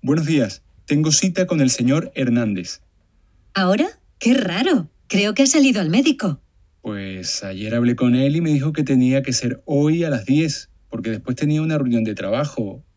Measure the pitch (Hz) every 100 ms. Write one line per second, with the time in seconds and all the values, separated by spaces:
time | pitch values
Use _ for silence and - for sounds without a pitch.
0 | 127 156 156 156 110 - _ _ - 147
1 | 156 151 190 175 185 165 135 - 123 147
2 | - - 127 120 110 95 90 - _ _
3 | _ _ _ _ _ - 185 208 349 -
4 | _ _ 226 262 196 175 320 285 156 _
5 | _ 196 202 214 277 302 269 214 170 185
6 | 277 285 196 143 _ _ _ _ 117 101
7 | 98 95 85 - 98 95 107 117 120 123
8 | 123 123 139 156 165 147 143 151 147 135
9 | 127 135 131 120 120 127 - 143 151 165
10 | 165 131 101 143 160 - - _ _ 107
11 | 110 110 - 127 151 151 160 151 127 117
12 | 110 101 98 113 147 - 104 117 -